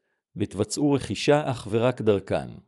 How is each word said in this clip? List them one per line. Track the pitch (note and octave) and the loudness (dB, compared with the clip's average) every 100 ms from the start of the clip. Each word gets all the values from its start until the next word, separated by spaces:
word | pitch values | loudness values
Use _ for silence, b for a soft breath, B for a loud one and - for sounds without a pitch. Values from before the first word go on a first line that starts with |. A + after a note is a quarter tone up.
| _ _ _ - | _ _ _ -6
ותבצעו | G2+ F#2+ G#2 - C#3+ | -4 -2 -2 0 2
רכישה | C#3 - G#2 - D3 D3 | 2 0 -2 2 2 2
אך | A#2+ - | -6 -2
ורק | A2+ B2 B2 | 0 2 2
דרכן. | A2 G2 F2+ F2 B1 A#1 | 2 2 2 -4 -4 -12